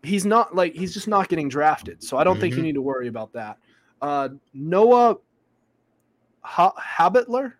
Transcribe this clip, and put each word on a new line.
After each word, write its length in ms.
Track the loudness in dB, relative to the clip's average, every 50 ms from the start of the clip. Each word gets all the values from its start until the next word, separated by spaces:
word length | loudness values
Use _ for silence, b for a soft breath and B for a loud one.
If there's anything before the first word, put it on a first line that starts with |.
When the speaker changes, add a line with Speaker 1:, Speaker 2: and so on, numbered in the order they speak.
| -6
Speaker 1:
he's 220 | -2 -4 -2 0
not, 300 | 2 2 2 2 0 0
like, 200 | 0 0 0 -2
he's 180 | -6 -8 -8 -8
just 140 | -10 -6 -2
not 200 | 0 0 0 0
getting 220 | -2 -4 -2 -4
drafted. 540 | -2 2 2 2 2 0 -4 -14 -18 _ -12
So 140 | -6 -2 2
I 60 | 2
don't 160 | 2 2 2
think 120 | 0 -2
you 60 | -2 -2
Speaker 2:
Mm-hmm. 60 | -4
Speaker 1:
need 100 | -4 -4
to 60 | -4 -4
worry 240 | -4 -6 -6 -6 -8
about 260 | -8 -10 -12 -12 _
that. 240 | -14 -12 -12 -14 _ _ _ _ _ _ _ _ _
Uh, 300 | -6 -4 -2 -2 -4 -4 -8 -14 _ _ _
Noah 640 | -12 -6 0 2 4 6 8 8 8 6 4 2 0 _ _ _ _ _ _ _ _ _ _ _ _ _ _ _ _ _ _ _ _ _ _ _ _
Ha-, 320 | _ -12 0 2 2 2 2 -2
Habetler? 720 | -12 -12 -2 0 0 4 4 2 0 2 -4 -6 -6 -6 -10 _